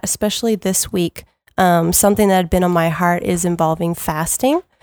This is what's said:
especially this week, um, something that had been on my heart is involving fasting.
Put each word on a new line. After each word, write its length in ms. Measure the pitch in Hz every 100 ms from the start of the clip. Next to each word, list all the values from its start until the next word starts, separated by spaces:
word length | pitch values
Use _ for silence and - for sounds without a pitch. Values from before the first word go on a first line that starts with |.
especially 500 | - - 208 - 233
this 380 | 208 190 190 -
week, 320 | 190 170 - - _ _ -
um, 340 | 180 170 170
something 360 | 180 202 202 202
that 80 | 185
had 140 | 170
been 120 | 180
on 80 | 180
my 180 | 175 165
heart 360 | 160 175 175
is 200 | - 175
involving 520 | 175 170 160 160 170 170
fasting. 640 | - 156 165 - 262 330 - _